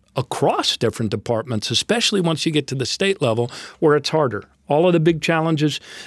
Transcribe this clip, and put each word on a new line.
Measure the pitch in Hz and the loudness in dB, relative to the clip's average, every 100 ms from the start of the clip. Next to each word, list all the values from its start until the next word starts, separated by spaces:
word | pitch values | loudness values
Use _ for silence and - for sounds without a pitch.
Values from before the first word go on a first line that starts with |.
| _ | _
across | - 123 - 151 277 - - | -6 -6 -2 0 0 -2 0
different | 117 - 113 | -2 -2 -4
departments, | 104 - 113 123 110 - | -4 -2 -2 -2 -4 -2
especially | 117 - 233 - 202 | -2 0 0 0 0
once | 170 160 165 | 0 0 0
you | |
get | 151 139 | -2 -2
to | 139 | -4
the | 120 | -4
state | - 196 190 | -2 -2 0
level | 127 110 120 - - - | 0 0 -2 -6 -16 0
where | 165 147 | 4 4
it's | 143 | 2
harder. | 156 139 104 - _ - | 0 0 -2 -10 _ -2
All | 143 180 | 2 4
of | |
the | 170 | 4
big | 160 160 | 4 2
challenges, | - 165 160 156 151 135 - - | 0 0 0 2 0 -2 -12 -20